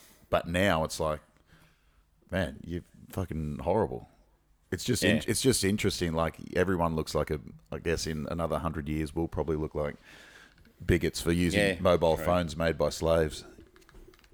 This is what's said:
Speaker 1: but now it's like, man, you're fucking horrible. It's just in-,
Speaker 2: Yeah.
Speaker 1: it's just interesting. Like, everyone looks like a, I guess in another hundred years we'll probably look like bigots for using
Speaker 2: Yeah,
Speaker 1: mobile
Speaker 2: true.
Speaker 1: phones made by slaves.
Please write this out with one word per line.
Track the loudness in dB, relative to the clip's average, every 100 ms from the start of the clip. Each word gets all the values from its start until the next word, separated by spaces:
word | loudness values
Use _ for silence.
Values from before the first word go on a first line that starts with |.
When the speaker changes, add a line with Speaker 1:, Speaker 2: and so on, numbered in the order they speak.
| -20 -20 -2
Speaker 1:
but | -2 0
now | 2 2 2 0
it's | -2
like, | -2 -2 -8 _ _ -20 -20 _ _ _ _ _ _
man, | -4 -4 -6 -10
you're | -10 -10 -18 -10
fucking | -8 -4 -4 -4 -4
horrible. | 0 0 0 -4 -12 -20 _ _ _ _ _
It's | -4
just | 0 2 4
in-, | 2
Speaker 2:
Yeah. | 0
Speaker 1:
it's | 0
just | 2 2
interesting. | 2 2 0 0 -2
Like, | 0 -2 -4 -4 0
everyone | 2 2 0 0
looks | -2 -2
like | -2
a, | -4 -8 -18 -12
I | -6
guess | -2 -2 -2
in | -6 -4
another | -4 -2 -2
hundred | -2 -4 -4
years | -2 -2 -2
we'll | -4
probably | -2 -2 -2
look | -2
like | -2 -4 -6 -16 -20 -20 -20 -20 -20 -20 -6 2
bigots | 2 2 0
for | 0
using | 4 4 4
Speaker 2:
Yeah, | 2 2
Speaker 1:
mobile | 4 4 4 2
Speaker 2:
true. | 2
Speaker 1:
phones | 2 0 0
made | 0 2
by | 0
slaves. | 0 2 4 2 -2 -12 -20 -20 -20 -20 -20 -20 -20 _